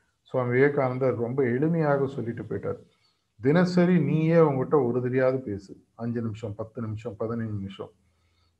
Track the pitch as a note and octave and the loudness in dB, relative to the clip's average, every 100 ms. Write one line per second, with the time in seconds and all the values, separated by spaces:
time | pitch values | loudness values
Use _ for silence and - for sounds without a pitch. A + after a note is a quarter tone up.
0 | _ _ _ C3 B2 B2 C#3+ C#3+ C3 B2+ | _ _ _ -4 0 4 4 4 0 0
1 | C3 A#2 A2+ C3+ B2+ B2 D#3+ E3 D3+ C#3+ | 0 0 -2 0 0 2 0 0 2 0
2 | C3+ C3 A2+ A#2 G#2 G2+ G2+ - - _ | 0 -4 -8 -8 -8 -8 -6 -10 -14 _
3 | _ _ _ _ B2+ E3 F3+ F3+ F3 F3 | _ _ _ _ 2 4 4 4 4 4
4 | C#3 D#3 D#3+ E3 D#3 C3 B2+ D3+ B2 B2 | 2 2 4 6 6 4 2 2 2 0
5 | B2 C3 C3 C3 A#2 G2 - - _ - | 0 2 2 0 -4 -8 -10 -20 _ -10
6 | A#2 A#2 A2+ G#2 A2 G#2 G#2+ - A2 G#2+ | -6 -4 -6 -8 -10 -10 -10 -10 -8 -8
7 | A#2+ G#2 A2+ A#2 A2 G#2 G2 G2+ G#2 _ | -10 -8 -6 -6 -6 -6 -8 -12 -16 _
8 | _ _ _ _ _ | _ _ _ _ _